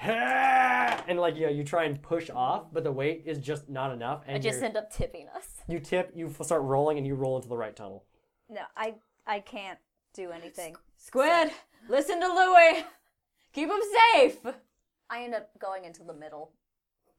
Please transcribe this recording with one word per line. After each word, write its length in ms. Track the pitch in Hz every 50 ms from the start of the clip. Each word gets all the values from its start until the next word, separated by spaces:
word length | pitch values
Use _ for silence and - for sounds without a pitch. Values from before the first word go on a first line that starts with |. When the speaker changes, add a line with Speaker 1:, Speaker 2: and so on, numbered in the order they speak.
Speaker 1:
"Ha!" 1000 | - 190 226 233 240 247 262 262 262 262 262 262 254 254 247 247 247 240 226 - - -
And, 100 | 180 175
like, 160 | 175 170 160
you 100 | 156 160
know, 60 | 151 147
you 120 | 143 147
try 200 | 143 175 170 160
and 180 | 156 143 143 -
push 260 | - 165 170 160 -
off, 420 | 123 123 127 131 165 208 - -
but 140 | 156 165 -
the 80 | 156 135
weight 300 | 131 135 147 165 160 -
is 120 | 165 156 143
just 320 | 127 127 151 147 147 -
not 200 | 139 131 131 139 127
enough. 300 | 120 117 120 147 147 -
And 100 | 135 139
Speaker 2:
I 20 | 139
just 200 | 139 220 220 127
Speaker 1:
you're 80 | 262
Speaker 2:
end 100 | 220 -
up 140 | - - -
tipping 380 | - - - - - - - -
us. 320 | - - - - - - -
Speaker 1:
You 140 | - 170 170
tip, 320 | 143 - - 185 180 180 -
you 120 | 165 165 160
f-, 140 | 143 - 156
start 160 | 143 170 156 139
rolling, 360 | 135 135 135 147 151 156 147
and 80 | 139
you 80 | 139 139
roll 220 | 131 135 131 131
into 120 | 131 127 113
the 80 | 123
right 180 | 117 113 107 104
tunnel. 320 | - 107 98 95 101 - _ _ _ _ _ _ _ _ -
Speaker 3:
No, 160 | 233 202 180 - -
I, 200 | - 220 220 226 220 _ _ _ _ -
I 140 | - 214 208
can't 380 | 202 - - 214 196 190 175 - _ _ _ _ _ _ _
do 180 | - 190 175
anything. 460 | 170 165 170 170 - - 175 160 165 - _ _ _ _
Speaker 2:
Squid, 520 | - - - 254 277 311 339 339 320 302
Speaker 3:
So 40 | - - - _ _ _ - -
Speaker 2:
listen 320 | 214 277 294 - 403 339
to 80 | 359 370
Louis. 560 | 359 359 370 370 370 349 330 330 320 330 311 - - _ _ _ _ _ _ _ _ _ _ _ -
Keep 160 | 285 302 320
him 100 | 403 403 440 403 415 466 453 466 453
safe. 260 | - - - - - - 233 277 - _ _ _ _ _ _ _ _ _ -
Speaker 3:
I 140 | 220 240 240
end 100 | 240 240
up 240 | 214 214 - _ 202
going 260 | - 196 190 190 185
into 180 | 170 170 - -
the 80 | 170 160
middle. 380 | 147 151 156 151 151 156 - _ _ _ _ _ _ _ _ _ _ _ _ _